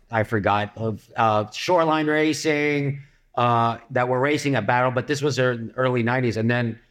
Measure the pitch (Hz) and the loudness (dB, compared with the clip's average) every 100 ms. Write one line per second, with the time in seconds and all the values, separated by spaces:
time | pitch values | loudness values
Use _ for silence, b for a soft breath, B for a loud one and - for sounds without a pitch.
0 | _ 113 104 110 101 104 104 - 110 104 | _ -2 0 0 2 0 -2 -6 -6 -6
1 | - - 113 107 107 - - 180 160 156 | -8 0 2 2 0 -4 0 2 2 0
2 | 151 151 156 147 156 147 147 147 143 139 | 0 2 0 0 0 0 0 0 -2 -6
3 | B B B - 120 117 117 113 - 127 | B B B 0 2 2 2 -2 -4 -2
4 | 123 127 139 147 143 127 104 123 127 123 | 0 0 0 0 0 0 0 0 0 0
5 | - 143 143 127 127 120 113 - 131 123 | -2 -2 -2 0 0 -2 -6 -4 -2 0
6 | 113 127 123 107 110 120 117 107 _ | 0 0 0 0 0 0 -2 -6 _